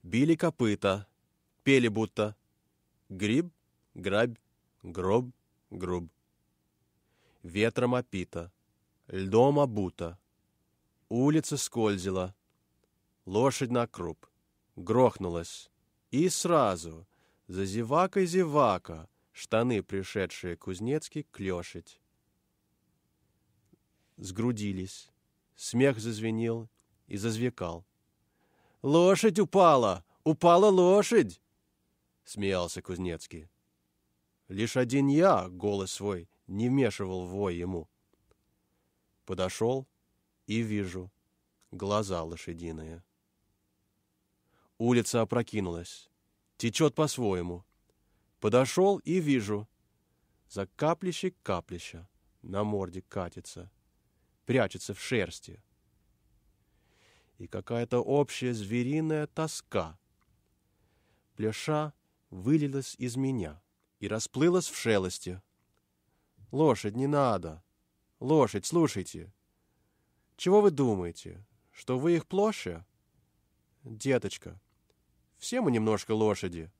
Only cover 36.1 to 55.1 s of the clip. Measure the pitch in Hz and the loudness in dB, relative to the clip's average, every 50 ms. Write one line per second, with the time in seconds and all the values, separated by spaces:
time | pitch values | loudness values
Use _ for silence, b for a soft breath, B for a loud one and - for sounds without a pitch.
36.1 | 98 90 82 _ _ _ _ - 90 101 117 123 131 139 135 113 - - 104 92 | -4 -6 -8 _ _ _ _ -10 -6 -2 -2 0 2 2 2 0 0 -4 -6 -6
37.1 | 92 92 90 90 90 98 101 95 87 85 87 90 95 85 78 _ _ _ _ _ | -6 -6 -8 -6 -4 -4 -2 -2 -2 -4 -6 -6 -6 -8 -10 _ _ _ _ _
38.1 | _ _ _ _ _ _ _ _ _ _ _ _ _ _ _ _ _ _ _ _ | _ _ _ _ _ _ _ _ _ _ _ _ _ _ _ _ _ _ _ _
39.1 | _ _ _ - 95 87 92 92 - - 110 117 127 135 131 _ _ _ _ _ | _ _ _ -10 -4 -2 -2 -4 -2 -2 -2 0 -2 -2 -6 _ _ _ _ _
40.1 | _ _ _ _ _ _ _ - 104 113 117 110 107 104 101 92 87 92 90 92 | _ _ _ _ _ _ _ -4 -2 -2 -2 -2 -2 -4 -4 -4 -6 -10 -12 -14
41.1 | _ _ _ _ _ _ _ _ _ _ _ _ - 92 98 98 104 107 107 98 | _ _ _ _ _ _ _ _ _ _ _ _ -12 -8 -4 0 0 0 0 0
42.1 | 95 85 80 82 85 80 - - 87 82 85 82 80 78 80 80 82 85 90 _ | -4 -4 -4 -6 -10 -12 -12 -12 -12 -10 -10 -10 -10 -10 -10 -12 -14 -16 -18 _
43.1 | _ _ _ _ _ _ _ _ _ _ _ _ _ _ _ _ _ _ _ _ | _ _ _ _ _ _ _ _ _ _ _ _ _ _ _ _ _ _ _ _
44.1 | _ _ _ _ _ _ _ _ _ _ _ _ _ _ 113 120 123 120 110 - | _ _ _ _ _ _ _ _ _ _ _ _ _ _ 2 2 4 4 2 2
45.1 | - 120 110 98 - 120 117 - - 107 98 90 85 85 87 - - - - _ | 0 0 0 2 0 -2 -2 -2 -4 -4 -4 -2 -4 -6 -8 -12 -16 -20 -20 _
46.1 | _ _ _ _ _ _ _ _ _ _ - 117 104 - 165 147 - - 156 151 | _ _ _ _ _ _ _ _ _ _ -4 -2 2 2 2 2 4 2 -2 -2
47.1 | - - 123 104 95 90 87 87 87 90 - _ _ _ _ _ _ _ _ _ | 0 -2 -2 -2 -2 -2 -4 -6 -8 -10 -14 _ _ _ _ _ _ _ _ _
48.1 | _ _ _ _ _ _ - 107 104 123 131 127 - - 185 202 202 165 - - | _ _ _ _ _ _ -2 4 4 4 4 4 2 2 4 4 2 0 -2 -2
49.1 | 165 185 165 147 139 127 107 95 107 101 107 _ _ _ _ _ _ _ _ _ | 0 0 2 2 0 0 0 -2 -4 -6 -6 _ _ _ _ _ _ _ _ _
50.1 | _ _ _ _ _ _ _ _ - 98 98 - _ - 151 151 170 - - 185 | _ _ _ _ _ _ _ _ -8 -8 -8 -8 _ -2 0 0 0 0 -4 -6
51.1 | 165 - - 185 180 _ _ - 98 87 82 _ 92 87 - - - 87 90 _ | -6 -4 -6 -6 -6 _ _ -4 -4 -4 -4 _ -14 -14 -14 -14 -16 -18 -20 _
52.1 | _ _ _ _ _ _ - - 92 98 107 107 107 101 95 90 85 92 - _ | _ _ _ _ _ _ -14 -8 -4 -4 -2 -2 -2 -4 -4 -6 -8 -12 -14 _
53.1 | - 101 92 87 - - - - - 87 87 92 _ _ _ _ _ _ _ _ | -8 -8 -8 -8 -10 -14 -18 -18 -18 -18 -18 -20 _ _ _ _ _ _ _ _
54.1 | _ _ _ _ _ _ _ - 104 131 113 95 - 92 - - 101 - - - | _ _ _ _ _ _ _ 0 2 2 2 0 -2 -10 -10 -10 -10 -10 -6 -2